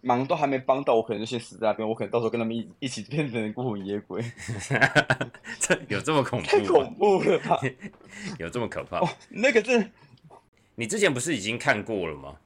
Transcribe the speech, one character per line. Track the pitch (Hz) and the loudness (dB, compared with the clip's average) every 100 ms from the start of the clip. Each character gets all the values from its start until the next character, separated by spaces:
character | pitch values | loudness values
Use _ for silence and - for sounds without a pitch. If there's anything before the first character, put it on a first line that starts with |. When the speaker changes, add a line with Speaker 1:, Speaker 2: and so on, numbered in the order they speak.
Speaker 1:
忙 | 123 123 135 | 2 0 2
都 | 165 | 0
还 | 143 | 0
没 | 135 | 0
帮 | 127 135 | 0 0
到， | 143 | 4
我 | 117 | 2
可 | 113 | 2
能 | 104 | -4
就 | |
先 | 110 120 | -4 -6
死 | - 92 | -8 -2
在 | 110 | -2
那 | |
边， | 104 110 | 0 -2
我 | |
可 | 113 | -2
能 | 104 | 0
到 | 117 | 0
时 | |
候 | 113 | 0
跟 | 117 | -2
他 | |
们 | 113 | -2
一， | 117 90 - | -4 -8 -8
一 | 135 | -8
起 | 120 | -8
变 | 101 151 147 | -6 -4 -2
成 | 117 107 | -4 -4
孤 | 107 123 | -4 -4
魂 | 101 95 | -4 -6
野 | 104 | -6
鬼。 | - 90 117 - - 110 - 131 131 | -6 -8 -8 -10 -10 -10 -2 2 4
Speaker 2:
<laughs> | - - 127 127 - - - | 4 2 0 -2 -8 -16 -6
这 | - 160 - | 0 0 0
有 | 101 | -4
这 | 113 | 2
么 | 147 | 2
恐 | 127 117 | 2 -2
怖 | |
吗？ | 92 | 2
Speaker 1:
太 | 415 | 2
恐 | - 165 131 | 6 4 4
怖 | - 208 190 | 2 4 4
了 | - 180 | 4 2
吧？ | - 175 131 - 202 - | 2 0 0 -6 -18 -18
Speaker 2:
<laughs> | - - 202 180 | -20 -14 -12 -10
有 | 82 | -6
这 | 120 | -4
么 | 110 | -4
可 | 85 | -6
怕？ | 69 85 | -6 -2
Speaker 1:
哦， | 170 - - | -2 -4 -14
那 | - 247 | 0 4
个 | 233 | 4
真 | 208 247 | 4 2
的 | 196 _ _ - - - _ _ _ | 2 _ _ -20 -20 -20 _ _ _
Speaker 2:
你 | - 113 | -8 -4
之 | 214 | 2
前 | 196 | 2
不 | 127 | 2
是 | 131 | -2
已 | 135 | -2
经 | 98 117 | -2 -2
看 | 143 110 | 2 0
过 | 98 107 82 | 0 -2 -4
了 | |
吗？ | 73 69 71 | -6 -12 -18